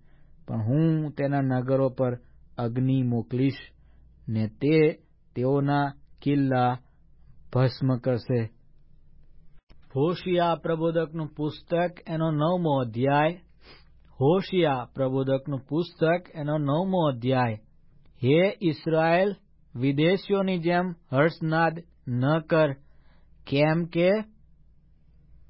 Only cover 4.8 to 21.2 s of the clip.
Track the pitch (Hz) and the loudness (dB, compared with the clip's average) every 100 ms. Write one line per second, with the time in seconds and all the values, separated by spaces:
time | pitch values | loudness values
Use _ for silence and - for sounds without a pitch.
4.8 | 156 - _ _ _ - 127 143 143 143 | 4 0 _ _ _ -4 0 0 0 0
5.8 | 143 - - - 139 143 139 127 123 127 | -2 -6 -18 -8 -2 0 0 2 0 -2
6.8 | - _ - - - - - 123 127 - | -8 _ -20 -20 -20 -20 -4 0 0 0
7.8 | 131 127 131 120 - 123 110 - - - | -2 0 -2 -2 -2 -2 -2 -8 -20 -20
8.8 | - - - - - - - - _ - | -20 -20 -20 -20 -20 -20 -20 -20 _ -20
9.8 | - 131 156 175 185 175 170 160 165 165 | -8 -2 0 -2 -2 0 0 0 -2 -2
10.8 | 165 165 160 160 151 - 151 147 - 170 | -2 -2 -4 -6 -10 -6 -6 -6 -4 -2
11.8 | 175 170 - 160 160 151 156 180 165 135 | -2 -6 -8 -4 -2 0 0 0 0 0
12.8 | 123 110 135 143 156 180 - - - - | -2 -2 0 2 2 -2 -12 -20 -20 -20
13.8 | - - - - 135 185 - 190 156 131 | -20 -20 -20 0 2 2 2 0 2 0
14.8 | 117 - 135 131 135 135 135 135 - 147 | -6 -4 -2 0 0 -2 -2 -8 -4 -4
15.8 | 170 - 165 175 180 165 147 151 143 151 | -4 -2 0 0 -4 -8 -4 -2 0 0
16.8 | 190 185 156 123 123 131 123 107 - - | 0 0 0 0 0 0 0 -2 -12 -20
17.8 | - - - - 120 156 190 - 180 139 | -20 -20 -20 -4 2 4 2 0 -2 -2
18.8 | - 160 165 170 202 196 _ _ _ 120 | -2 0 2 2 2 -2 _ _ _ -4
19.8 | 135 139 160 190 - 196 190 185 165 175 | -2 2 2 2 0 0 0 -2 0 0
20.8 | 180 170 _ 131 | 0 -6 _ 2